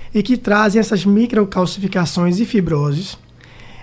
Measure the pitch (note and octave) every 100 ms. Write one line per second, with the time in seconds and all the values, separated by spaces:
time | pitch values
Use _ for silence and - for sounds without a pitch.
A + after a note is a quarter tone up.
0 | - G#3+ G3+ B3 - G3+ G#3+ G#3+ G#3+ G#3+
1 | F#3 G3+ A#3+ G#3+ G3 F#3 F3 G3 G3 F#3+
2 | E3 - F3 F3+ A#3 A3 E3 D3+ D3 C#3+
3 | G3 - - - - - - -